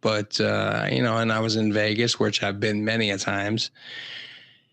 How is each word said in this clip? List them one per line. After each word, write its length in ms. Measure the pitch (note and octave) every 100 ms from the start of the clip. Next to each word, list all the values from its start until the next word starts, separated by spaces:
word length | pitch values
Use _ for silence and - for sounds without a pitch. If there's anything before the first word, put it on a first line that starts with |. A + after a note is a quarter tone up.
But, 380 | - G#2+ G#2 -
uh, 460 | G#2+ G#2 G#2 G#2+ G2+
you 120 | B2+
know, 160 | B2 A2+
and 120 | A2+
I 100 | A2
was 160 | A2+ A2
in 180 | A2
Vegas, 440 | G#2 G#2+ G#2+ A#2+ -
which 240 | G#2+ G#2
I've 160 | G2+ G2
been 280 | A2 G#2 G#2+
many 240 | A2+ A2
a 80 | G2
times. 520 | - G2+ G2+ A2+ - - - - - - - - - - _